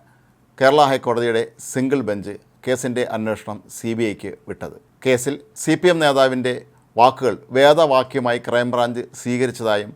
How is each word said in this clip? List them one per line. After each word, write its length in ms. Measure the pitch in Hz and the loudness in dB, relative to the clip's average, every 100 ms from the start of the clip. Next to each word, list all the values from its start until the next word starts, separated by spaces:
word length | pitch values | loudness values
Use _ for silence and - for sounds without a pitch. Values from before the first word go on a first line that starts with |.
| _ _ _ _ _ - | _ _ _ _ _ 0
കേരള 220 | 135 147 139 | 4 6 4
ഹൈക്കോടതിയുടെ 540 | 131 120 117 120 113 117 - - | 2 -2 -2 0 0 -2 -8 -8
സിംഗിൾ 320 | 131 131 139 107 | -4 -2 -2 -2
ബെഞ്ച് 240 | 104 92 98 _ _ - | -6 -8 -14 _ _ -4
കേസിൻ്റെ 400 | 123 131 120 120 110 | -4 -2 -4 -4 -4
അന്വേഷണം 420 | 110 104 - 104 - - | -4 -6 -8 -14 -16 -10
സി 160 | 113 113 | -6 -4
ബി 60 | 110 | -4
ഐക്ക് 200 | 95 101 - - | -6 -12 -14 -16
വിട്ടത്. 280 | 92 78 - _ _ 131 | -14 -14 -16 _ _ 0
കേസിൽ 320 | 123 139 147 - - | 0 0 -8 -12 -8
സി 120 | - 156 | -2 0
പി 80 | 180 | 2
എം 40 | 165 | 2
നേതാവിൻ്റെ 500 | 151 135 131 127 127 123 - _ _ 110 | 2 4 2 2 -4 -6 -10 _ _ 4
വാക്കുകൾ 380 | 123 127 127 98 - 127 | 4 4 -2 -4 -2 4
വേദവാക്യമായി 840 | 143 151 156 131 123 139 120 120 - | 6 6 4 2 0 -2 -2 -2 -2
ക്രൈംബ്രാഞ്ച് 560 | 123 123 120 120 117 - - | -2 0 -2 -2 -4 -10 -10
സ്വീകരിച്ചതായും 680 | 123 123 127 - 113 104 104 | -4 -2 -2 -2 -2 -2 -4